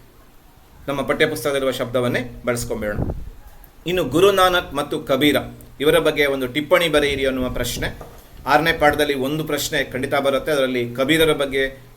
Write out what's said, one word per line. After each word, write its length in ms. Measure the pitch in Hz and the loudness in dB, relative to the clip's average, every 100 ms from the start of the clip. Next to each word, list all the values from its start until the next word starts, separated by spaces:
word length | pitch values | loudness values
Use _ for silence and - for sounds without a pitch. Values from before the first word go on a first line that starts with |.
| - - - - - - - - - | -20 -20 -20 -20 -20 -20 -20 -16 -8
ನಮ್ಮ 140 | 139 | -6
ಪಠ್ಯಪುಸ್ತಕದಲ್ಲಿರುವ 680 | 131 147 156 147 151 139 135 | -2 0 0 0 -2 0 0
ಶಬ್ದವನ್ನೇ 720 | 123 120 127 123 180 254 - 123 | -2 -2 0 0 -2 -4 -8 -4
ಬಳಸ್ಕೊಂಬೇಡ. 480 | 120 120 110 107 - 104 - - - - - - - - | -4 -4 -6 -4 -4 -4 -6 -10 -14 -20 -20 -20 -12 -4
ಇನ್ನು 180 | 180 | -2
ಗುರು 280 | 143 139 196 | 0 4 4
ನಾನಕ್ 420 | 196 185 180 - | 6 4 2 -2
ಮತ್ತು 240 | 135 147 156 | -4 -4 -4
ಕಬೀರ 380 | - 135 147 127 - - - - | 0 2 4 2 -2 -12 -16 -2
ಇವರ 180 | 143 165 | 2 4
ಬಗ್ಗೆ 280 | 156 139 143 | 4 2 0
ಒಂದು 200 | 135 127 | 0 -2
ಟಿಪ್ಪಣಿ 420 | 151 147 175 170 | -4 2 2 4
ಬರೆಯಿರಿ 380 | 151 143 139 135 | 2 2 0 0
ಅನ್ನುವ 240 | 131 127 | 0 -2
ಪ್ರಶ್ನೆ. 640 | 123 120 - 160 - - - - - 127 | -2 -4 -4 -6 -8 -16 -20 -20 -8 2
ಆರನೇ 260 | 147 165 | 2 4
ಪಾಠದಲ್ಲಿ 420 | 160 147 151 147 | 2 4 4 0
ಒಂದು 300 | 139 131 156 | 0 -2 -4
ಪ್ರಶ್ನೆ 400 | 147 147 - 151 | -4 -4 -4 -4
ಖಂಡಿತ 300 | 131 127 131 | -4 -4 -2
ಬರುತ್ತೆ. 380 | 143 139 131 156 | 0 0 0 0
ಅದರಲ್ಲಿ 420 | 147 131 127 120 | 0 0 0 -4
ಕಬೀರರ 380 | 120 131 160 160 | -2 0 2 2
ಬಗ್ಗೆ, 520 | 139 139 135 131 - - | 2 -2 -2 -4 -6 -18